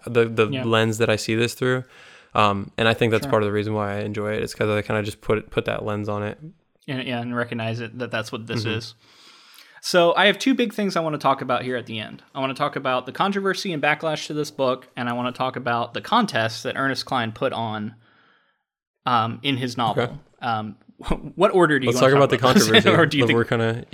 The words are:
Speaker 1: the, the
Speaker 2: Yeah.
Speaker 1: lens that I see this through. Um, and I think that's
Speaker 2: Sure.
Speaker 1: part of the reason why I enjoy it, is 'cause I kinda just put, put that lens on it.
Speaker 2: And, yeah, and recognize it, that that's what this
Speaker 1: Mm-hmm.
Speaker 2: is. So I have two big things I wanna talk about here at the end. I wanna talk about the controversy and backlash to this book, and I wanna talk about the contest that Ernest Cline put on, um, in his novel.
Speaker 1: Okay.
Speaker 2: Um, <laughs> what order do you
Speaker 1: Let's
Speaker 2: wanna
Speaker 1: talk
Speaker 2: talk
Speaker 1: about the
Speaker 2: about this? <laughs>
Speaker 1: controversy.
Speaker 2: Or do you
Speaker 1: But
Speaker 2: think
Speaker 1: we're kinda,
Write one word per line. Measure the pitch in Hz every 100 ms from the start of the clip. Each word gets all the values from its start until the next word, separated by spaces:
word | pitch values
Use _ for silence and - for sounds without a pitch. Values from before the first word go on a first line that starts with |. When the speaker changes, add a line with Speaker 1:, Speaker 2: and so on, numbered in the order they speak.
| -
Speaker 1:
the, | 120 113
the | 117 110
Speaker 2:
Yeah. | 135
Speaker 1:
lens | 117 113 113 110
that | 113
I | 107
see | -
this | 113 117
through. | - 127 127 123 - - - _
Um, | 117 104 98 98 -
and | 113
I |
think | 113 120
that's | 110
Speaker 2:
Sure. | -
Speaker 1:
part | 110
of | 104
the |
reason | 104 104
why | 107 101 101
I |
enjoy | 107 107 104
it, | 107
is | 113 -
'cause | 107
I | 107
kinda | - 107
just | 104 -
put, | - 107 -
put | - 110
that | 110
lens | 107 104 104
on | 104
it. | 104 - 156 - _ _ -
Speaker 2:
And, | 131 127
yeah, | 120
and | 120
recognize | 120 117 120 113 113
it, | 113 123
that | 117
that's | 113 110
what | 120 113
this | 113
Speaker 1:
Mm-hmm. | 110 110
Speaker 2:
is. | 113 - _ _ - - - - - -
So | - 180 170 -
I | 196
have | 190
two | 269
big | 247 233
things | - 202 170
I |
wanna | 160 147
talk | 139 131
about | 127 123
here | 127 127
at | 113
the | 110
end. | 107 - _
I | 143
wanna | 135
talk | 135 147
about | 139 135 127 127
the |
controversy | - 190 196 190 185 196
and | 156
backlash | 147 151 160 151 -
to |
this | 151 147
book, | - 131 127 - -
and | 120
I |
wanna | 120 123
talk | 123 131
about | - 120 120 120
the | 110
contest | - 226 220 123 113 -
that | 131 -
Ernest | 135 127 -
Cline | 131 113
put | 110 135
on, | - 113 107 107 113 _ _ _ _ _ _ _ _ _ _ -
um, | 120 113 117
in | 139 135
his | 127 120
novel. | 113 104
Speaker 1:
Okay. | 120 - _ -
Speaker 2:
Um, | 127 113 107 - _ -
<laughs> | - 160 156 151
what | 196
order | 190 165 143
do |
you | 123
Speaker 1:
Let's | 120
Speaker 2:
wanna | 131
Speaker 1:
talk | 139
Speaker 2:
talk | 135
Speaker 1:
about |
the | 123
Speaker 2:
about | 127
this? | 127
<laughs> | 110 220
Speaker 1:
controversy. | 196 165
Speaker 2:
Or | 151
do | 147
you |
Speaker 1:
But | 120
Speaker 2:
think | 113
Speaker 1:
we're |
kinda, | 113 120 113 117 -